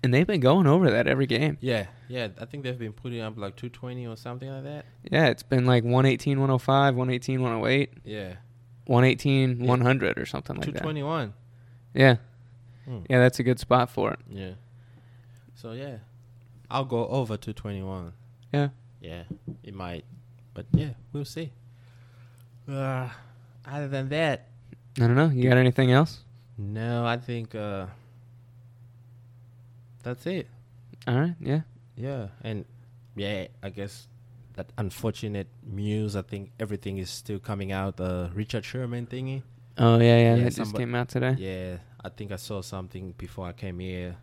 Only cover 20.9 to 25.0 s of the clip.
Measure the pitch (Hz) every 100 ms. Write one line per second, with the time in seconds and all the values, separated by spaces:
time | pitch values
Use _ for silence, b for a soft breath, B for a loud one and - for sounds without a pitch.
20.9 | 117 - 143 143 160 160 - - b b
21.9 | b b b b b b - - 139 131
22.9 | 131 127 B B B B B - 147 143
23.9 | 135 135 147 160 131 - - - - -
24.9 | -